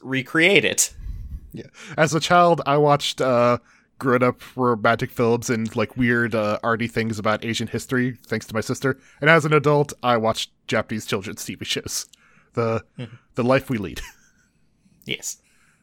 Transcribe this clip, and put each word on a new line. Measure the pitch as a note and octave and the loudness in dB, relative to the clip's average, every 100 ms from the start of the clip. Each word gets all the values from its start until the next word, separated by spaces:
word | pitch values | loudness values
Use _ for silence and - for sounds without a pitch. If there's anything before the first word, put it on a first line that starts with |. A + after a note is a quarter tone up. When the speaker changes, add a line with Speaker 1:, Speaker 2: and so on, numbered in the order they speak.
Speaker 1:
recreate | B2+ C3 B2+ D#3+ F3 F#3 | -6 -6 -2 2 4 4
it. | G2+ - - - - - - - - | 2 0 -2 -4 -12 -12 -12 -14 -14
Speaker 2:
Yeah. | - - - - D3+ | -16 -16 -20 -10 0
As | D#3 | 0
a | D#3+ | 0
child, | - F3+ F3 D#3 | 4 6 6 4
I | C#3 D3 | 2 2
watched, | D3 C#3+ - - | 4 2 0 -2
uh, | C3 A#2+ A#2+ A#2+ _ _ _ - | 2 4 4 2 _ _ _ -6
grown-up | C3+ B2 B2 A#2+ - | 0 2 2 0 -10
romantic | - B2 A2+ A#2 A2+ B2+ | -2 0 2 2 2 -2
films | - A2+ A#2+ A2+ | 0 2 2 0
and, | A2+ A2 | -2 -2
like, | A#2+ G#2 B2+ | -4 -4 0
weird, | A#2+ A#2+ A#2 A2 | 2 2 2 0
uh, | G#2 G#2+ | -2 -2
arty | A#2 A2+ A#2 | -2 -2 -2
things | A2+ A2+ G#2+ | -2 -4 -2
about | G#2+ G#2+ | -2 -2
Asian | A#2 A2 A2 | -2 -4 -4
history, | A#2 - B2+ B2+ A#2 - | -6 -4 -2 -2 -4 -8
thanks | A2 - | -8 -4
to | |
my | A2 | -6
sister. | - B2 C3+ - _ - | -4 -4 -4 -4 _ -2
And | D3 | 4
as | E3 | 4
an | D3+ | 4
adult, | D3+ C#3 D3 D3 - | 2 4 2 0 -2
I | B2 A#2 | 0 2
watched | A2+ - - _ - | 0 -2 -8 _ -4
Japanese | A#2 - A2 - | -4 -2 -6 -4
children's | G#2+ G2+ G2+ | -6 -6 -12
T | - F#2+ | -12 -10
V | |
shows. | - - - - - _ _ _ _ | -6 -6 -6 -10 -10 _ _ _ _
The, | - A2+ A2+ - - | -4 -2 -2 -6 -14
Speaker 1:
Mm-hmm. | A2+ A#2+ _ | -14 -16 _
Speaker 2:
the | - | -4
life | A#2+ C3 C3 | 2 2 0
we | A#2 | -6
lead. | F2+ - - | -6 -10 -14
<laughs> | - _ _ _ _ _ _ _ _ - | -18 _ _ _ _ _ _ _ _ -10
Speaker 1:
Yes. | B2+ - - _ _ _ _ | -10 -10 -16 _ _ _ _